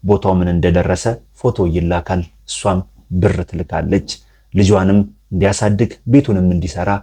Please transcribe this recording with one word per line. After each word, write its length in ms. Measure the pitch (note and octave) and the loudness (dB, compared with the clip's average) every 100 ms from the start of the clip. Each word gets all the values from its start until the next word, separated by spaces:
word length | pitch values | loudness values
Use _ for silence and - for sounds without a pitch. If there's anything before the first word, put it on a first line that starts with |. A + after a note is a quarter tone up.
ቦታው 300 | F#2+ G2+ G2+ | 2 2 4
ምን 140 | F#2 F2+ | 2 2
እንደደረሰ 560 | F2 F2 F2 - F2+ A#2 A#2+ _ _ | 2 2 2 2 -2 -2 -6 _ _
ፎቶ 220 | B2+ A2+ F2+ | -4 0 -2
ይላካል። 560 | E2+ E2+ F2 - F#2 F2 _ - | 0 -2 -4 -2 -4 -4 _ -16
እሷም 320 | - G#2 F#2 F#2 _ _ | -6 -2 -2 -4 _ _
ብር 260 | F#2 F#2 - | -2 0 -2
ትልካለች። 640 | E2+ D#2+ - D#2+ - G2 - - _ _ _ | -6 -8 -6 -6 -2 -2 -4 -16 _ _ _
ልጇንም 440 | F#2 F#2+ G2+ F#2+ G2+ G2+ - _ | 0 2 2 4 2 0 -6 _
እንዲያሳድግ 640 | F#2+ G2 G2+ G#2+ G#2 A#2 - - | -2 0 0 -2 0 -2 -4 2
ቤቱንም 400 | C3+ C#3+ G2 F#2 | 2 2 0 2
እንዲሰራ 400 | F2 E2+ F2 F#2 G2+ | 0 -4 -6 -4 -4